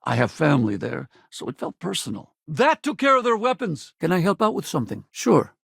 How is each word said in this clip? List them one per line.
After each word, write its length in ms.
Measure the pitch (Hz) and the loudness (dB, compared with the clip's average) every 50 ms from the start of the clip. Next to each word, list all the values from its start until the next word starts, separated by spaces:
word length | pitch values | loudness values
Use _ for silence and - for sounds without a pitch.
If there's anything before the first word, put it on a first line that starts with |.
| _ | _
I 100 | - - | -2 0
have 160 | 117 123 - | 0 0 0
family 440 | - - 160 151 147 135 120 107 104 | 0 0 2 2 2 2 2 0 -2
there, 320 | 98 - 117 127 131 135 131 _ _ _ _ | -2 -4 -6 -8 -8 -10 -12 _ _ _ _
so 180 | - - - | -16 -12 -10
it 100 | - 127 | -10 -10
felt 220 | _ - 160 - _ | _ -10 -10 -10 _
personal. 540 | - 180 196 180 - - 107 98 95 _ _ _ _ | -8 -6 -6 -6 -6 -8 -10 -10 -12 _ _ _ _
That 360 | - 156 135 233 285 320 - _ | -12 -2 2 2 2 2 0 _
took 140 | 285 285 | -8 -6
care 180 | 175 - 277 269 | 0 2 4 4
of 80 | 262 240 | 4 4
their 140 | 247 233 | 2 0
weapons. 560 | 220 208 247 262 254 269 214 165 131 - - _ _ | 2 2 0 -2 0 -2 -6 -6 -6 -8 -16 _ _
Can 120 | - 165 | -2 0
I 80 | 175 185 | 2 2
help 220 | 165 190 196 - | 2 2 2 2
out 120 | 220 214 - | 2 0 0
with 120 | - 135 | 0 -6
something? 400 | - - 160 123 104 - 101 - _ | -4 -4 -4 -4 -2 -6 -10 -12 _
Sure. 440 | _ - - 247 220 147 - - _ _ | _ -6 2 4 6 6 4 2 _ _